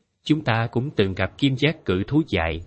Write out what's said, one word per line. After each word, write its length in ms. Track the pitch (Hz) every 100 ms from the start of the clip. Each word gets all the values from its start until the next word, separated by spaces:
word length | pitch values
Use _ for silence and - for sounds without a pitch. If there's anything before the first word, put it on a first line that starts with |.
| _ _
Chúng 180 | - 156
ta 260 | 147 113 117
cũng 180 | 120 139
từng 240 | - 98
gặp 240 | 90 92 -
kim 180 | 139 131
giác 280 | 143 160 -
cự 180 | 92
thú 180 | 101 147 156
dài 340 | 92 82 80